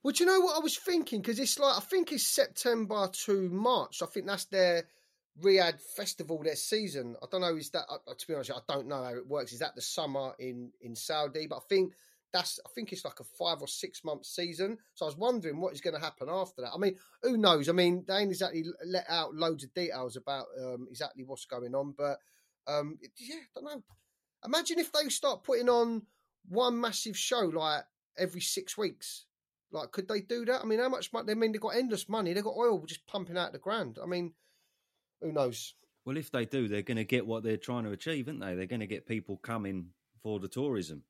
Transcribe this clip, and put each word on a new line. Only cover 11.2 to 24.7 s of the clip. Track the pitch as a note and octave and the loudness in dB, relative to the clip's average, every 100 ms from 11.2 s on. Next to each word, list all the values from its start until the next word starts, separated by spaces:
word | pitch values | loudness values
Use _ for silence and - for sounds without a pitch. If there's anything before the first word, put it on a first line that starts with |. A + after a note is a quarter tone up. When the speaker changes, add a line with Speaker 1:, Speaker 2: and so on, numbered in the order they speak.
| D3 D3 D#3 | 0 -4 -6
Speaker 1:
But | C3 | -8
I | - | 4
think | G3 F#3 - - _ _ | 4 4 -2 -20 _ _
that's, | F3+ F3 - - | -2 -2 -6 -10
I | - | -10
think | A3 | -8
it's | F3+ C#3+ | -8 -10
like | - | -10
a | |
five | B2+ - F3 D3+ | -18 -4 -2 -2
or | C#3+ | -4
six | - F#3+ - | -8 -8 -8
month | D#3+ D3 - | -8 -8 -8
season. | - F3 D#3+ G3 A3 _ | -6 -6 -2 -4 -4 _
So | - D#3 | -6 -6
I | |
was | D3 | 0
wondering | A#3 B3 E3 D3 | 0 0 -2 -2
what | F#3 | -4
is | C#3+ | -2
gonna | F3 D3+ | -4 -2
happen | D#3 - C3+ | -6 -6 -6
after | F#3 F#3 - | -4 -4 -6
that. | B2 | -8
I | E3+ | 0
mean, | G3 F#3 - _ | 0 0 -14 _
who | A#3+ A#3 | 2 6
knows? | G3+ D#3+ C#3+ | 8 8 6
I | |
mean, | F3+ F3 F3+ F3+ | 6 6 4 2
they | F#3+ | 2
ain't | G#3 | 2
exactly | F3+ F#3 E3 D#3+ | 0 -2 -2 -6
l-, | - E3+ | -8 -4
let | F#3 - | -4 0
out | E3+ D#3 D#3 | -2 -2 0
loads | E3 D#3 | 0 0
of | C3+ | -6
details | F3+ E3+ B2 B2+ A#2+ | -4 -4 -2 -6 -6
about, | C#3 C#3 - C3+ | -6 -6 -6 -8
um, | B2+ B2 B2 | -8 -8 -10
exactly | A#2+ D3 C3 | -8 -8 -8
what's | C3 C3+ - | -12 -12 -8
going | B2 A#2+ | -8 -2
on. | C3+ C#3+ C#3 | -2 -2 -2
But, | C#3+ C#3 _ _ _ _ - | -2 -2 _ _ _ _ -2
um, | D3 D3 D#3 | -2 -2 -8
it, | C3+ - | -18 -18
yeah, | A#3+ D#4+ | -14 -14
I | B3+ C4 | -14 -12
don't | C#4+ | -10
know. | C#4+ - - _ _ _ _ - | -12 -14 -20 _ _ _ _ -2
Imagine | D4+ E4 | 0 0